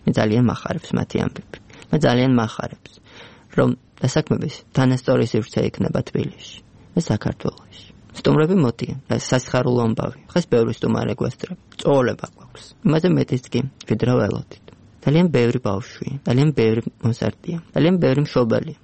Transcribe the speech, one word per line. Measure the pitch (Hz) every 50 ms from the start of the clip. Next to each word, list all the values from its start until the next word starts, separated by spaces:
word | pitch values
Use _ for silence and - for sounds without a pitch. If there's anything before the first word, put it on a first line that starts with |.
მე | _ - -
ძალიან | - 113 110 107 117 123
მახარებს | 113 - - - - 185 170 - - -
მათი | - - - - -
ამბები. | - - - - - - - - - - - - - - -
მე | 156
ძალიან | 147 135 120 123 127 135 131
მახარებს, | 120 113 104 - - - - - - _ - - - _ - - - - - - - - _ -
რომ | - 127 127 123 - _ _ _ -
დასაქმების | - 131 - 156 151 - - 107 - 160 - - - _ _
თანასწორი | - 131 127 131 127 - - 131 123 123 120
სივრცე | - 120 110 - - - 127 113
იქნება | - - - - - - - -
თბილისში | - - - - - - - - - - - - - - - - -
და | 175 170
საქართველოში. | - 110 107 - 127 - - - - - - - - - - - - - - - -
სტუმრები | - - - 139 143 147 156 156 190
მოდიან, | 202 147 120 113 - - 120 127 135 -
ეს | _ 120 117 - -
სასიხარულო | - 131 - - - 127 123 127 123 123 117
ამბავი. | 113 110 - - - - - -
ხეს | - - 175 170
ბევრი | - - 120 117 117 120
სტუმარი | - - - 113 117 117 117 110
გვესწრებს. | - 127 123 123 _ - - 185 - _ - - -
წოულება | - - 143 139 127 113 104 - -
გვაქვს. | - _ - - - - - - - - _ -
იმაზე | - 147 160 156 180
მეტიც | 165 139 127 - - 127 -
კი, | - - 123 127 135 - - -
ვიდრე | - 123 107 - 120 127 123
ველოდით. | 113 98 - 58 - - - - _ - - _ - - - -
ძალიან | - - 139 160 180 180 143
ბევრი | 127 120 117 120 127
ბავშვი, | - - 98 98 123 - - - - - - 139 - -
ძალიან | 123 127 143 156 143
ბევრი | - 117 110 110 117 113 - - _
მოზარდია, | - 113 117 - - 110 - _ - - 170 165 - - -
ძალიან | 151 143 165 185
ბევრი | 180 160 131 131 143
მშობელი | 147 143 - 135 123 113 113 113 - - - _